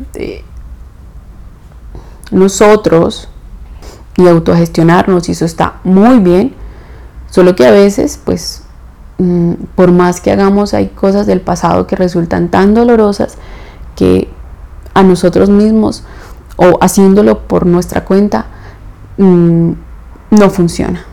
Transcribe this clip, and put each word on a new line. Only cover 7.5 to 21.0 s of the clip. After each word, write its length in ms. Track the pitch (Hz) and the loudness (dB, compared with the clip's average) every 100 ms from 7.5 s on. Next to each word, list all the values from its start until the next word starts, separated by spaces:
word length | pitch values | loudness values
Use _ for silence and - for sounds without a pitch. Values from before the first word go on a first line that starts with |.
| 185 | 4
que 100 | 247 | 4
a 60 | |
veces, 480 | 202 202 202 294 - | 4 2 0 -4 -6
pues, 400 | - 180 - - - - - - - - | -8 -6 -8 -14 -18 -20 -20 -20 -14 -4
mm, 340 | 180 175 170 - - - | -2 0 -2 -4 -6 0
por 160 | 180 | 2
más 280 | 175 180 175 | 4 2 -2
que 120 | 196 | -2
hagamos, 420 | 196 196 202 202 | 0 0 0 0
hay 140 | 208 196 | -2 -4
cosas 400 | - 196 202 208 | -2 -2 0 0
del 140 | 185 | -2
pasado 440 | 180 175 170 175 185 | -4 -4 -2 -2 -2
que 100 | 190 | -2
resultan 540 | 180 170 170 180 175 | -2 -2 -4 -4 -2
tan 240 | 185 196 | 0 2
dolorosas 640 | 220 240 226 208 202 - - - - - - - - | 2 2 2 0 -2 -6 -10 -20 -20 -20 -20 -16 -2
que 320 | 90 92 - - - - - - - 196 | 0 0 -2 -10 -20 -20 -20 -20 -6 0
a 80 | |
nosotros 460 | 190 180 180 180 196 | 2 2 0 2 2
mismos, 540 | 202 214 220 214 - - - - - - - | 2 2 0 -2 -6 -14 -20 -20 -20 -14 0
o 220 | 180 - | 2 2
haciéndolo 680 | 185 - 196 196 220 208 - | 0 2 4 4 2 -2 -4
por 180 | 180 175 | -2 0
nuestra 380 | 175 180 - | -2 -2 -6
cuenta, 440 | - 196 208 220 - - - - - - - - | -2 0 0 -4 -8 -16 -20 -20 -20 -20 -12 0
mm, 540 | 190 175 170 170 165 - - - - - - | 2 4 2 2 0 -4 -12 -20 -20 -20 0
no 180 | 208 196 | 2 4
funciona. 560 | - 170 - - 180 | 2 -2 -2 -6 -8